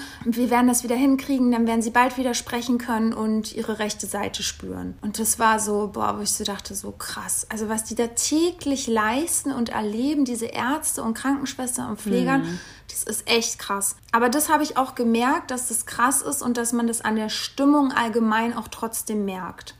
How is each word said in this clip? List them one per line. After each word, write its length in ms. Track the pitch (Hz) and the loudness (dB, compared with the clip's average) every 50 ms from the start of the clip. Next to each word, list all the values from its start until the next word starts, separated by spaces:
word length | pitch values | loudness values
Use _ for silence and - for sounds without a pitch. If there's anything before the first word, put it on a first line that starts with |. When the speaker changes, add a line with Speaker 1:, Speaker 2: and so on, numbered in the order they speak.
| - - - - - | 0 -8 -14 -8 -4
Speaker 1:
Und 120 | 233 226 233 | -2 0 0
wir 140 | 247 220 | 2 4
werden 160 | 240 240 247 247 | 4 6 6 6
das 160 | 240 - - | 4 2 0
wieder 120 | 233 240 | 0 0
hinkriegen. 560 | 247 277 277 269 269 - - 277 262 254 247 | 2 4 4 4 4 2 0 0 2 4 4
Dann 140 | 240 233 233 | 4 4 4
werden 160 | 226 226 226 | 2 2 2
Sie 80 | 220 233 | 0 2
bald 280 | 220 240 247 254 240 262 | 4 4 4 4 2 0
wieder 160 | 254 247 240 | -2 0 0
sprechen 420 | - - - 254 240 240 254 247 233 | -2 -4 -4 -4 -4 0 0 0 0
können 360 | - - 233 220 220 226 226 | 0 0 0 2 2 0 0
und 380 | - 220 220 220 220 214 - - | 0 0 0 0 0 -2 -4 -6
Ihre 240 | 240 226 226 214 214 | -6 -4 -4 -2 -2
rechte 260 | 214 208 - - 208 | -2 -4 -4 -6 -6
Seite 380 | 196 - 202 196 190 - - - | -6 -4 -4 -4 -4 -4 -4 -6
spüren." 520 | - - - - 185 185 - 90 90 - - | -6 -6 -6 -10 -8 -8 -6 -6 -8 -8 -6
Und 160 | - 214 202 - | -6 -6 -4 -2
das 220 | 226 214 - - | 0 0 2 4
war 200 | 233 220 220 214 | 4 4 4 4
so, 300 | 214 208 208 202 214 202 | 2 0 0 0 0 -2
boah, 260 | 202 - 107 - 208 208 | -2 -2 0 0 0 -2
wo 20 | |
ich 100 | 208 202 | -2 -2
so 120 | - - 107 | -2 -2 -2
dachte, 320 | 101 101 98 - - 101 | -4 -6 -6 -8 -10 -10
so 160 | 95 - 202 | -10 -10 -10
krass. 560 | 202 - - - - 214 196 190 - - - - | -12 -10 -10 -10 -8 -8 -6 -4 -4 -4 -4 -6
Also 180 | - 214 226 208 | -6 -4 -2 -2
was 160 | 220 220 220 | -2 -4 -4
die 120 | - 220 | -4 -2
da 120 | 214 240 233 | -2 -2 0
täglich 760 | 233 - - - 294 311 330 359 349 359 - 285 277 262 - | 0 -2 -2 2 2 4 2 2 0 -2 -2 -2 -2 -2 0
leisten 680 | 247 226 220 214 214 233 269 330 339 - - - 285 | 0 2 2 2 2 2 0 0 0 -2 -2 -2 -2
und 180 | 269 262 240 220 | -2 -2 -2 -2
erleben, 540 | - - 214 208 208 220 254 285 311 294 277 | -2 -2 -2 -2 -2 0 0 0 2 2 2
diese 220 | 240 240 226 226 | 2 0 -2 -4
Ärzte 560 | 226 - - 220 247 285 311 311 - - - | -4 -4 -2 0 0 0 0 -2 -2 -4 -2
und 140 | - 226 226 | -2 -2 -2
Krankenschwestern 720 | - - 269 277 277 285 262 - - 262 240 247 - 247 226 | 0 0 0 0 0 0 -4 -6 -6 -6 -4 -4 -4 -4 -6
und 100 | 214 208 | -8 -6
Pflegern, 420 | - 214 196 190 180 170 170 170 | -2 0 2 2 4 4 2 2
Speaker 2:
Mhm. 180 | 165 165 175 180 - - - - - - | 2 0 -4 -8 -10 -14 -18 -20 -20 -12
Speaker 1:
das 140 | - - - | -8 -8 -6
ist 240 | - 226 - - - | -4 -6 -6 0 2
echt 300 | 240 233 226 - - - | 2 2 2 0 -4 -6
krass. 380 | - - 202 202 294 - - - - - | -6 -4 -4 -2 -2 -4 -4 -6 -8 0
Aber 160 | - 226 233 247 | 2 4 4 4
das 200 | 226 302 302 - | 4 2 2 4
habe 140 | 311 294 302 | 4 2 2
ich 120 | - - | 2 2
auch 180 | - 262 262 - | 0 0 0 0
gemerkt, 540 | - 247 233 226 226 240 262 294 339 339 - | 0 2 4 4 4 4 4 2 2 0 -4
dass 180 | 254 247 240 - | -6 -6 -4 -4
das 160 | 233 - - | -4 -4 -4
krass 360 | - - - 233 262 277 - | -4 -2 2 2 4 4 2
ist 200 | - 294 285 - - | 0 -2 -4 -2 -2
und 140 | 247 240 240 | 0 0 0
dass 160 | 233 233 247 | 0 0 0
man 140 | 233 233 233 | 0 0 0
das 120 | 226 - | 0 0
an 160 | - 220 220 | 0 0 0
der 140 | 220 214 220 | 0 0 -2
Stimmung 640 | - - - - - - 277 285 294 294 285 262 - | -4 -4 -6 -6 -2 2 4 6 6 6 4 4 2
allgemein 600 | - 233 233 220 240 226 220 214 220 226 233 233 226 | 0 0 2 2 2 4 4 4 2 2 0 -2 -4
auch 100 | 226 - | -6 -8
trotzdem 560 | - - - 226 226 - - - 220 214 202 | -8 -6 -6 -6 -6 -6 -6 -4 -2 -2 -2
merkt. 520 | 196 185 185 180 175 - - - - - - | -2 -4 -6 -8 -8 -10 -12 -16 -18 -18 -20